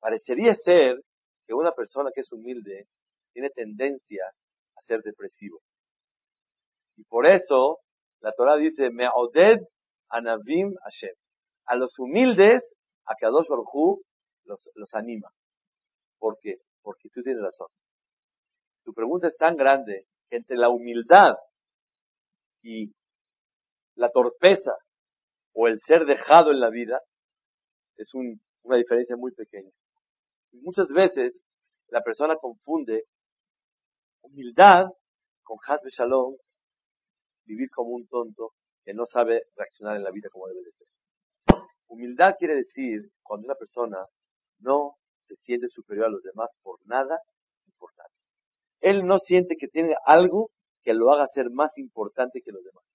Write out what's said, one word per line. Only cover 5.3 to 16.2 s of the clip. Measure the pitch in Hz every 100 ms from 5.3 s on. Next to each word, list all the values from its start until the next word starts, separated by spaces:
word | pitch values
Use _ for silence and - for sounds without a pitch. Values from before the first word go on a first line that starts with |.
| _ 101 82 _ _ _ _ _ _ _ _ _ _ _ _ _ _
Y |
por | 107 117 139
eso | 190 185 135 131 - _ _ _ _
la | 107
Torah | 110 127 151
dice, | 156 156 131
Me'oded | 117 123 117 120 135 190 226 180 _ _ _ _
Anavim | 113 117 113 107 160 196 190
Hashem. | 107 - 98 92 _ _ _ _ -
A | 123
los | 127 -
humildes, | 127 175 254 202 202 247 - _ _ _
Akadosh | - 110 113 135 160
Baruj | 135 110
Hu | 139 160 196 - _ _ _
los, | _ 101 _
los | - 101
anima. | 110 113 113 101 _ _ _ _ _ _ _ _
¿Por | _